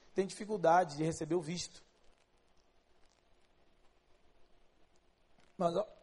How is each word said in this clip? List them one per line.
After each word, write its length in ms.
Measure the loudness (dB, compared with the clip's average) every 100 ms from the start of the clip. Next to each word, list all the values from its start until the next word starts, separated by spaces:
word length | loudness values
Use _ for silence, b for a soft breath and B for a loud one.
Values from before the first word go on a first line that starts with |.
| b
têm 140 | -4 -4
dificuldade 680 | -6 -8 0 6 6 4 0
de 80 |
receber 320 | -2 -2 -2 -2
o 60 |
visto. 420 | -2 -6 -10 -14 -20 _ -20 -20 _ _ _ _ _ _ _ _ -20 _ _ -20 _ _ -20 _ -20 _ _ -20 -20 -20 -20 -20 -20 _ -20 _ _ _ _ -20 -18 -2
Mas 180 | 0 0
ao, 220 | -2 2